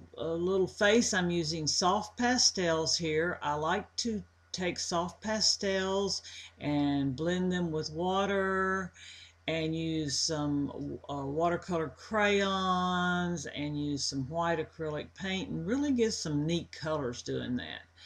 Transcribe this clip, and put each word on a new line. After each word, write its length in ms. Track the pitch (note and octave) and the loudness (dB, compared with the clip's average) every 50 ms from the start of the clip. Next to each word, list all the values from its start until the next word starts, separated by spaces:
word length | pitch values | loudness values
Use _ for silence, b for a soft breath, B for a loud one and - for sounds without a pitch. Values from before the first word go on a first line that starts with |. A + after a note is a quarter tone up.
| - - - | -12 -18 -10
a 100 | - - | -6 -4
little 400 | D#3 E3 E3+ F3 F3+ F#3+ G3 F#3 | -2 -2 0 0 2 2 2 2
face. 460 | - - - G#3 G3+ G#3+ A#3+ A#3 - - | 0 0 2 4 6 6 6 6 4 2
I'm 180 | F#3 F3+ F3 | 2 2 2
using 360 | F3 E3+ E3 D3+ E3+ E3 D#3 | 2 0 0 0 -2 -2 -2
soft 500 | C#3+ - - F#3+ F3+ F#3+ G#3 - - - | 0 0 4 4 4 4 2 0 -4 -4
pastels 800 | - B3 B3 B3 A#3+ - - - G3 F3+ E3+ E3 D#3+ D#3+ D#3+ - | 0 2 2 4 4 4 4 4 4 2 2 4 2 2 2 0
here. 440 | - F3 D#3+ D#3 D#3 E3 F3+ E3+ - | 0 0 2 2 2 2 2 0 -2
I 140 | - D3 D3 | -2 -2 -2
like 380 | D3+ D3+ - F3+ G#3 - - _ | 0 0 0 0 0 -2 -6 _
to 260 | - - A#3+ A3 G#3 F3 - _ _ _ _ - | -4 -2 -2 -2 -4 -6 -10 _ _ _ _ -6
take 260 | - F#3 F3+ - - | -2 -2 -2 -2 -2
soft 420 | - - F3+ E3+ F3 F3+ - - | -4 -2 -2 -2 -2 -2 -6 -8
pastels 1000 | - G#3+ A3 G#3+ F#3+ - - - - G3 F#3+ F#3+ F#3+ F#3+ F#3+ G3 G3+ F#3+ F#3+ - B B B B B B B - | -4 -2 0 2 2 2 2 2 0 0 0 0 0 0 0 0 0 0 -2 -4 B B B B B B B -8
and 520 | - D3 D3 D3 C#3+ C#3+ C#3+ C#3+ C#3 C#3 B2+ | -4 0 0 2 2 2 2 2 0 0 -2
blend 380 | B2+ D#3 F3 F3+ F3+ F3+ F#3 | -2 0 0 0 2 2 0
them 200 | F3+ F3+ F3 E3 | 0 0 0 0
with 200 | D#3 D#3 D#3 D#3 | -2 -2 -4 -4
water 1000 | D3+ D#3+ F3+ F#3 F#3+ G3 G3+ G3 G3+ G3 F#3+ F#3+ F#3+ F#3+ F#3+ F#3+ F#3+ F#3+ F#3 F3+ B B B B B B B B B _ _ | -4 -2 0 0 2 2 2 2 2 0 2 2 2 2 2 2 0 -2 -4 -6 B B B B B B B B B _ _
and 280 | - D#3+ D#3+ D#3+ D#3+ D#3+ | -4 -2 -2 0 -2 -2
use 420 | E3 E3 E3 D#3+ D#3+ D#3 C#3+ C#3 | -2 -2 -2 -2 -2 -2 -2 -2
some, 800 | - - - D#3+ D3 D3 D3 D3 C#3+ C#3+ - - - C#3+ C#3+ C#3 - - | -2 0 0 0 0 0 0 0 0 -2 -4 -4 -6 -8 -8 -8 -10 -8
uh, 160 | - C#3+ C#3 C3+ | -8 -6 -6 -4
watercolor 640 | C#3 C#3+ D#3 E3 F3 F3 E3+ - - F3 E3 D#3+ C#3 | -4 0 2 2 2 2 0 -2 -2 -2 -2 -2 -4
crayons 1600 | - - - - G#3+ G#3+ G#3 G3+ G3+ G3+ G3+ G3 F#3+ F#3+ F#3 F#3+ F#3 F3+ F3+ F3+ F3+ F3+ F3+ F3+ F3+ F3+ F3+ F3 F3 E3 C#3+ | -6 -14 -10 -2 0 2 4 4 4 4 4 2 2 2 2 2 4 4 4 2 2 2 2 2 2 2 2 0 -2 -4 -6
and 340 | - - - D3 D3 D3 D3 | -8 -6 -6 -4 -4 -2 -2
use 240 | D3 D3 C#3+ C#3 - | -2 -2 -2 -2 -2
some 240 | - C#3 C3+ C3 | -2 -2 -4 -4
white 300 | B2+ D#3+ E3 E3+ E3+ E3+ | -2 -2 0 2 2 2
acrylic 560 | D#3 D#3 - - - D#3+ D#3 - D3 B2 - - | 0 -2 -6 -6 -6 -6 -4 -4 -6 -8 -8 -10
paint 380 | - F#3+ F#3+ F#3+ F#3+ - - | -8 -4 -4 -2 -2 -2 -4
and 160 | D#3 D#3+ D#3+ | -4 -4 -2
really 240 | F3 A#3 C#4+ C#4+ D4 | -2 0 0 2 2
get 200 | C4+ A#3+ A3+ A3 - | 4 4 4 2 2
some 340 | - - E3 D3+ D3 D3 | -2 -4 0 0 0 2
neat 240 | D#3+ E3+ E3+ C3+ - | 2 0 0 -2 -4
colors 500 | - - - D#3+ D#3 D3+ C#3 A#2+ B2 - | -12 -8 -4 -2 -2 0 -2 -4 -6 -6
doing 340 | - - C3+ B2+ B2 A#2 B2 | -6 -6 -4 -4 -2 -2 -4
that. 240 | A#2+ E2 D#2 - - - - B B B | -4 -4 -6 -10 -12 -14 -18 B B B